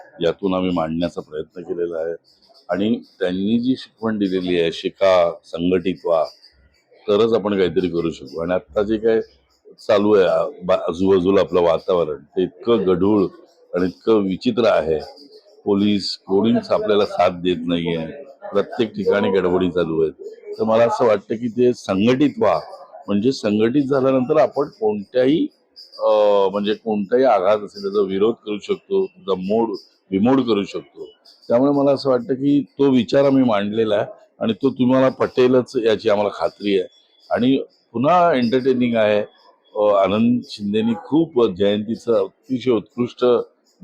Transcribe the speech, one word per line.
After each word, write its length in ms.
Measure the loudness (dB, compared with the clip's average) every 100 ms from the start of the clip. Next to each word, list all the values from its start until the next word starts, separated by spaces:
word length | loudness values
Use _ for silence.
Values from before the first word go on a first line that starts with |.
| -18 -6
यातून 320 | -4 -2 -2
आम्ही 180 | -2 -2
मांडण्याचा 500 | -2 -4 -4 -6 -6
प्रयत्न 400 | -12 -12 -12 -12
केलेला 360 | -10 -6 -6 -6
आहे. 160 | -8 -10 _ _ _ _ -8
आणि 300 | -4 -2 -4 -8 -6
त्यांनी 400 | -4 -2 -2 0
जी 160 | 0 -4
शिकवण 400 | -6 -8 -6 -2
दिलेली 440 | -2 -2 -2 0
आहे, 100 | -2
"शिका, 600 | -2 -8 0 2 4 2 -2 -10
संघटित 500 | -6 -2 0 -2 -6 -2
व्हा, 180 | -2 -2 -8 _ _ _ _ _ _ -2
तरच 260 | 0 2
आपण 240 | 0 0 0
काहीतरी 320 | 0 0 -2
करू 220 | -2 -4
शकू." 280 | -6 -12 -8
आणि 140 | -4
आत्ता 300 | -4 -4 -4
जे 140 | -2 -2
काय 240 | 0 0 -2 _ _ _ -20 -10 0
चालू 260 | 2 4
आहे, 120 | 4 4
आ, 180 | 2 -2 -4
बा-, 240 | -2 -2 -2
आजूबाजूला 540 | -2 2 4 4 2
आपलं 200 | 2 2
वातावरण, 560 | 2 2 0 0 0 -6
ते 260 | -8 -4
इतकं 440 | -4 -4 0 0 2
गढूळ 400 | 2 2 2 0 -4 -20 _ _ -4
आणि 100 | -4
इतकं 280 | -2 0
विचित्र 520 | 2 2 -2 -2 0 2
आहे. 340 | 2 0 -2 -6 -18 -20 -20 _ _ -2
पोलीस 520 | 0 2 0 -4 -10
कोणीच 540 | -2 0 2 0 0
आपल्याला 340 | -2 0 0 0
साथ 240 | 2 0
देत 280 | 0 -2 -2 -2
नाहीये, 380 | -4 -2 -4 -6 -12 -18 -18 -6
प्रत्येक 380 | -4 -4 -4 -4
ठिकाणी 400 | -4 0 0 0
गडबडी 400 | 0 0 0 0
चालू 320 | -2 -2 0
आहे. 100 | -2 -4 -16 -18 -14
तर 100 | -6
मला 200 | 0 2
असं 220 | 2 2 2
वाटतं 300 | 0 -2 -8
की 120 | -6
ते 260 | 0 2
संघटित 580 | 0 -2 0 2 2 0 0
व्हा, 220 | 0 0 -4 -16 -20 -14 -6
म्हणजे 240 | -2 -2
संघटित 520 | -2 -2 0 0 0
झाल्यानंतर 560 | 0 0 2 0 2 2
आपण 280 | 2 0 -6
कोणत्याही, 800 | -2 -4 -2 -4 0 2 2 -2 _ _ -20 -20 -4
अ, 100 | 0 4 4 4 2
म्हणजे 220 | 0 -2
कोणताही 500 | -4 -4 -4 0 2
आघात 340 | 4 2 2 0
असेल 240 | -2 -10
त्याचा 200 | -4 -2
विरोध 320 | 0 2 0 0 -6
करू 140 | -8
शकतो, 460 | -6 -8 -2 -2 -2
त्याचा 300 | _ -6 -4
मोड, 420 | -2 -2 -2 -4 -12 _ -4
बिमोड 300 | 0 2 2
करू 220 | 2 -2
शकतो. 420 | -2 -8 -14 -18 -20 _ _ _ -2
त्यामुळे 240 | 0 2
मला 200 | 2 2
असं 180 | 0 0
वाटतं 240 | 0 -2
की 280 | -4 0 0
तो 300 | 0 0 2
विचार 320 | 2 2 2
आम्ही 200 | 4 4
मांडलेला 520 | 4 2 0 0 0 0
आहे 100 | -2 -8 _ -6
आणि 140 | -4
तो 160 | -2 -2
तुम्हाला 400 | 0 2 4 2
पटेलच 640 | 0 -2 2 2 2 0 -2 0
याची 240 | 0 0
आम्हाला 200 | 0 0
खात्री 460 | -2 -6 -4 -2 -2
आहे. 80 | -2 _ _ _ -6
आणि 320 | 0 2 0 -2 _ _
पुन्हा 400 | -4 2 4 4
एंटरटेनिंग 600 | 2 0 0 0 0 0 2
आहे. 280 | 2 2 -2 _ _ _ _ -2
अ, 180 | 2 4
आनंद 460 | 2 2 2 0 -4
शिंदेनी 440 | -10 -4 -2 -2
खूप 600 | -6 -2 -2 0 0 0 0
जयंतीचं 680 | -2 -2 -4 -6 -2 -2
अतिशय 480 | -2 _ -8 -6 0
उत्कृष्ट 540 | -2 -2 -6 -6 -2 2 2 0 _ _ _